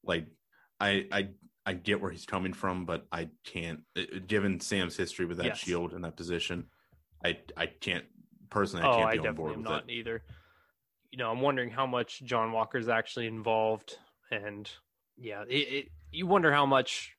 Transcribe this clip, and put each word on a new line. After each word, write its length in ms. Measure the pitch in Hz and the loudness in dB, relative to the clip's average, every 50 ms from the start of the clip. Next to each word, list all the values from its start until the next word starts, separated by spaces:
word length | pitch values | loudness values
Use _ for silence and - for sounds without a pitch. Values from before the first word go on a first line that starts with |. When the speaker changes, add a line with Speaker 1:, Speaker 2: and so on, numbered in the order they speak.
| - | 0
Speaker 1:
Like, 220 | - 87 85 78 78 _ _ _ _ _ _ _ _ _ _ | 0 0 0 0 -6 _ _ _ _ _ _ _ _ _ _
I, 260 | 104 101 98 98 92 - | 2 4 4 4 2 0
I, 180 | - 101 98 95 95 _ - - _ _ _ | 0 -2 -2 -2 -6 _ -20 -20 _ _ _
I 80 | 101 92 | -6 -6
get 260 | 87 85 101 101 98 | -2 0 0 0 2
where 80 | 98 90 | 0 -4
he's 160 | 82 85 - | -6 -8 -10
coming 280 | - - 95 92 92 92 | -4 -4 -2 -2 -2 -4
from, 320 | - - 95 92 92 90 | -2 -2 -2 -2 -2 -2
but 200 | 85 85 80 - _ | -2 -4 -4 -4 _
I 180 | - 85 85 80 - _ _ | -6 -6 -6 -6 -10 _ _
can't, 380 | - - - 85 85 82 78 - _ _ | -10 -8 -6 -6 -6 -8 -10 -12 _ _
uh, 60 | 87 90 - - 95 92 | -6 -6 -4 -6 -10 -4
given 360 | 92 110 104 98 101 95 85 | 2 2 4 4 4 2 0
Sam's 340 | - - 107 98 90 87 - | -2 0 0 0 0 0 0
history 300 | - 92 85 - - 90 | -2 -4 -4 -2 -4 -2
with 120 | 85 87 | -2 -2
that 80 | 85 85 | -2 -2
Speaker 2:
Yes. 100 | 85 - | -2 -2
Speaker 1:
shield 360 | - - 92 87 85 87 82 76 | -4 -2 -2 0 0 -2 -4 -6
in 80 | 87 87 | -6 -8
that 120 | 82 - | -8 -8
position, 520 | - 85 87 87 85 - - 90 87 - - _ _ _ _ _ _ _ _ _ - - | -8 -6 -4 -2 -2 -2 -4 -4 -6 -8 -10 _ _ _ _ _ _ _ _ _ -2 0
I, 160 | 87 85 - - - - | 0 0 0 -6 -16 -4
I 80 | - 85 | -4 -4
can't, 380 | - - - - 104 90 82 - - _ - - _ - - - - | -4 -4 -8 -4 -4 -4 -4 -4 -10 _ -20 -20 _ -20 -20 -20 -4
personally, 360 | - 104 98 98 107 - 165 | 0 0 0 0 0 2 4
I 40 | 143 | 4
Speaker 2:
Oh, 60 | 123 | 6
Speaker 1:
can't 140 | 117 110 110 | 6 4 4
Speaker 2:
I 20 | |
Speaker 1:
be 60 | 113 113 | 2 2
on 40 | - | 0
Speaker 2:
definitely 180 | 110 101 - - | -2 -2 -2 -4
Speaker 1:
board 80 | 113 110 | -6 -6
Speaker 2:
am 40 | 113 | -6
Speaker 1:
with 100 | 113 110 | -6 -4
Speaker 2:
not 140 | 113 110 - - | -4 -4 -4 -6
Speaker 1:
it. 20 | |
Speaker 2:
either. 320 | 120 117 113 117 113 113 - - - - _ _ _ _ _ _ _ _ _ _ _ _ _ _ | -10 -8 -6 -6 -6 -6 -8 -14 -20 -20 _ _ _ _ _ _ _ _ _ _ _ _ _ _
You 60 | - | -6
know, 120 | 127 123 113 | -4 -2 -2
I'm 120 | 113 120 | 0 2
wondering 280 | 131 143 139 131 123 120 | 2 2 2 2 -2 -2
how 160 | 110 127 135 | 0 -2 0
much 380 | 131 123 123 117 - - - 135 | 0 2 0 -2 -2 -6 -14 -4
John 300 | 120 127 117 113 110 113 | 0 2 2 2 2 2
Walker's 340 | 113 110 - - 127 113 | 2 0 0 0 -2 0
actually 400 | 117 113 113 113 - - - 117 | 2 2 2 2 -2 -4 -6 -4
involved, 680 | 113 113 113 107 117 113 110 110 110 110 107 - - - - - _ _ _ _ - | -4 -4 -2 0 2 4 4 4 4 2 0 -4 -14 -18 -18 -20 _ _ _ _ -6
and 400 | 123 107 101 104 104 104 104 - - - _ _ _ _ _ _ _ | -6 -4 -4 -6 -8 -10 -12 -14 -14 -18 _ _ _ _ _ _ _
yeah, 260 | - 123 113 104 101 107 117 | -14 -10 -10 -8 -8 -6 0
it, 40 | 127 143 143 123 131 | 0 0 0 2 -2
it, 140 | 143 139 - - - - - | -6 -6 -6 -16 -20 -20 -12
you 140 | - 160 185 | -8 -6 2
wonder 260 | 170 190 196 170 156 143 | 4 4 6 8 8 8
how 120 | 143 143 | 8 6
much 460 | 139 135 131 127 - - - - - - | 8 6 6 6 4 -2 -6 -8 -10 -16